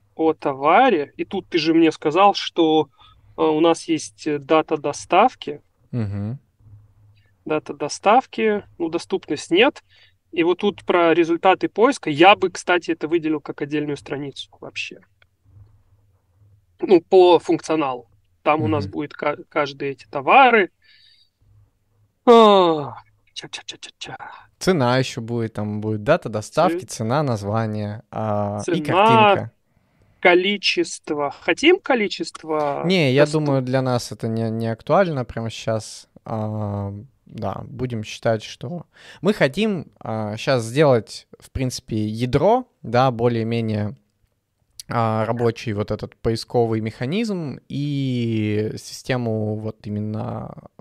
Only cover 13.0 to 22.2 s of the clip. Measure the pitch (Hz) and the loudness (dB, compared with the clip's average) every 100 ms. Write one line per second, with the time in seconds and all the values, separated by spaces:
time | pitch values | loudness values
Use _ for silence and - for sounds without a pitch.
13 | 156 170 156 151 - - 143 151 147 143 | -2 -2 0 -4 -6 -8 -6 -4 -4 -6
14 | - 123 143 - - _ 139 - - - | -8 -8 -10 -12 -18 _ -16 -12 -14 -14
15 | _ _ _ _ _ - - _ _ _ | _ _ _ _ _ -20 -20 _ _ _
16 | _ _ _ _ _ _ _ _ 294 180 | _ _ _ _ _ _ _ _ 4 4
17 | - 190 180 165 - 156 - 160 139 123 | 6 6 8 6 4 -2 -2 -2 -2 -4
18 | - _ _ _ - 151 120 151 98 156 | -12 _ _ _ 0 2 2 -2 -4 -8
19 | 147 - 151 147 - 165 143 139 143 135 | -10 -6 -4 -4 -6 -2 -2 -4 -10 -10
20 | - 147 135 226 262 233 175 _ _ _ | -10 -8 -2 4 4 4 -2 _ _ _
21 | _ _ _ _ _ _ _ _ _ _ | _ _ _ _ _ _ _ _ _ _
22 | _ _ | _ _